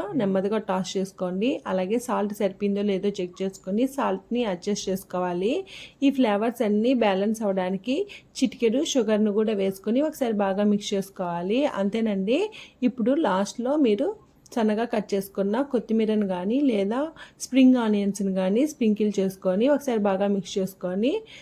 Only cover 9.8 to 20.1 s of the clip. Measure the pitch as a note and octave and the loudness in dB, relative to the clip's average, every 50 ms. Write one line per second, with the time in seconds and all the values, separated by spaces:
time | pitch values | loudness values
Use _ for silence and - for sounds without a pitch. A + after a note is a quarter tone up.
9.8 | - - A#3 C4 D4+ D#4 D4+ - C4+ A#3 A3 G3+ G3+ G3 F#3+ G3+ G#3 G#3 G#3 G3+ | -4 -2 0 0 0 0 -2 -2 -2 -2 0 0 0 0 0 2 2 2 2 2
10.8 | G#3 - G#3 G3 F#3+ - - - F#3 F3 E3+ F3 F3 F#3+ A3 B3+ D4 - - G3 | 0 -2 -4 -4 -4 -6 -8 -8 -6 -4 -4 -4 -2 0 0 0 0 0 0 -2
11.8 | G3 G3+ G3+ A3+ A3+ A3 G3+ G3 F#3+ G#3 B3+ E4+ G#4 G#4+ - - - - - _ | -2 0 0 0 0 0 0 -2 0 2 2 2 0 -2 -6 -12 -20 -20 -8 _
12.8 | B3 B3+ - - G#3 A#3+ C#4 E4 D#4 G3+ F#3 F#3+ G3+ G3+ - - A3+ B3+ D4 D#4+ | -2 0 0 0 0 0 2 2 2 2 2 0 0 -2 -4 -4 -4 -2 2 2
13.8 | C#4 A3+ G#3 G3+ C#4 F#4+ A4 - - _ _ _ _ - - B3 A3 G#3+ G#3+ G#3+ | 4 4 4 2 0 -2 -4 -6 -12 _ _ _ _ -8 -2 0 0 2 2 0
14.8 | A#3 A#3+ - A3 G3 - G#3 G3 G3 - - G3+ F#3+ G3+ G#3 B3 C#4 C#4 - A#3 | -2 -2 -2 -4 -2 -2 -2 -4 -4 -4 -4 -2 -2 0 0 0 -2 0 -2 -4
15.8 | - - A3 A3 A3 G#3 G#3+ G#3+ G#3 F#3 F#3 F3 F#3 G3+ A#3+ C#4 D4 C4 A3 G3+ | -2 0 0 0 2 2 2 0 0 0 -2 -4 -2 -2 0 2 2 2 2 2
16.8 | G3 G3 A3+ C4 D4+ D#4+ D#4 - - - - _ - - B3+ C4+ C4 B3+ B3+ B3 | 0 0 0 -2 -2 -4 -6 -12 -20 -20 -16 _ -12 0 4 6 8 8 8 6
17.8 | A3+ G#3+ G#3+ G3+ G3+ G3+ G3 - G3 F#3+ F#3+ F#3+ F#3 F#3 G3+ A#3+ D4+ D4+ - - | 4 2 2 2 2 0 -2 -2 -2 -2 0 0 0 2 2 2 2 0 0 0
18.8 | A#3+ G#3+ G#3 G#3 G#3+ G#3+ G3+ G3+ F#3 F#3+ F#3+ - - F#3 F#3 G3 A#3+ C#4 D4 C4+ | 2 2 2 2 0 0 2 0 0 0 -2 -2 -2 0 2 2 4 4 2 2
19.8 | C#4 C4 A#3 A3 G3+ G3+ | 0 -2 -2 0 2 2